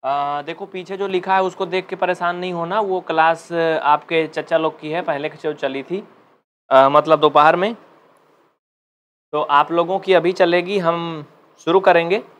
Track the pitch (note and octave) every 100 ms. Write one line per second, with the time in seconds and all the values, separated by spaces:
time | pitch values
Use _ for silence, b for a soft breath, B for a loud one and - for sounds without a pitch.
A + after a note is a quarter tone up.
0 | C3 C#3+ C#3+ D3 D3 E3+ G3 F#3+ F3 F#3+
1 | G3 F#3 F#3 F#3+ F#3+ F3+ F#3 F3+ F3+ F3+
2 | F3+ F3+ F3 F3 F3+ F3 E3+ G3+ G#3 F#3
3 | E3+ E3 D#3+ E3 - E3+ E3 D#3+ C3+ D3
4 | - E3 D#3 D#3+ D3+ E3 D#3+ D#3 D#3 D#3+
5 | E3+ C#3+ D3+ D#3 D#3 D3+ C#3 C3+ C3+ F#3
6 | G#3+ _ _ _ _ _ _ C3+ C3+ D3
7 | D3 D#3 D3+ D3 D3+ E3+ G3 A#3 _ _
8 | _ _ _ _ _ _ _ _ _ _
9 | _ _ _ D3+ D3+ C#3+ D3+ E3+ E3+ F#3+
10 | F#3 F#3 E3+ F#3 F3+ F3 F3 G3+ E3+ E3+
11 | E3+ D#3+ C#3+ _ _ _ - F#3 G3 F3
12 | E3+ - -